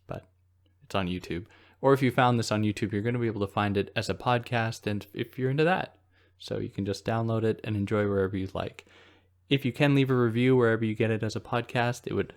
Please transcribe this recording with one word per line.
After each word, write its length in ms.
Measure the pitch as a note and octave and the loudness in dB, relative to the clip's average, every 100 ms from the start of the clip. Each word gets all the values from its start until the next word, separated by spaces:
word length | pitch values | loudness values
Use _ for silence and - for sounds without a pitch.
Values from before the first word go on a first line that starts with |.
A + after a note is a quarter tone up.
| - | -14
but 220 | - - _ _ _ _ _ - | -14 -14 _ _ _ _ _ -8
it's 100 | G2+ | -4
on 140 | F2+ | -4
YouTube. 380 | F2+ - E2 - - _ - | -4 -6 -10 -10 -20 _ 0
Or 100 | C3+ | 4
if 100 | C3+ | 4
you 100 | C3 | 4
found 280 | B2 B2 A#2+ | 4 2 2
this 140 | A2 | 0
on 100 | G#2+ | 0
YouTube, 300 | G#2+ G2+ G#2 | 0 0 -2
you're 80 | G#2 | -2
gonna 180 | A#2 B2 | -2 -2
be 80 | A#2 | -2
able 180 | G2+ G2+ | -2 -4
to 60 | |
find 240 | A2 G#2 G2 | -2 0 0
it 160 | G2 - | -2 -4
as 120 | G#2 | -4
a 40 | |
podcast, 720 | F2+ B2+ A#2+ A#2+ A#2+ A2+ - G#2 | -2 0 0 0 -2 -2 -4 -6
and 180 | G2+ - | -6 -6
if 240 | - A#2 - | -8 -8 -4
you're 140 | C3 | -2
into 140 | C#3+ D#3+ | 2 2
that. 320 | F#3 - _ _ _ _ _ | 0 -4 _ _ _ _ _
So 220 | - A2 | -8 -6
you 100 | G#2 | -6
can 160 | - G2 | -4 -4
just 180 | F#2+ | -4
download 400 | - A2+ A2+ A2+ | -2 -2 0 0
it 160 | A2 - A#2 | 0 -2 -2
and 100 | G#2+ | -2
enjoy 320 | G2+ G#2+ G2+ | 0 0 2
wherever 300 | G2 F#2+ G2 | 2 0 -2
you'd 180 | F#2+ F2 | -4 -6
like. 300 | F#2 - - - - _ _ _ - | -6 -10 -20 -20 -20 _ _ _ -2
If 140 | C#3 | 0
you 80 | B2+ | 0
can 240 | - D3 C#3 | 2 4 4
leave 140 | C3+ | 4
a 60 | B2+ | 2
review 420 | A#2+ A#2 B2+ B2+ | 2 4 4 6
wherever 260 | A#2 A2+ | 4 2
you 100 | A2 | 0
get 180 | G#2+ A2+ | 0 0
it 120 | A2 | 0
as 140 | A2 A2 | -2 -6
a 40 | |
podcast, 640 | - A#2+ A2+ B2+ A#2+ B2 - | -4 -4 -2 0 0 -2 -4
it 80 | |
would, 200 | G2+ - | -4 -4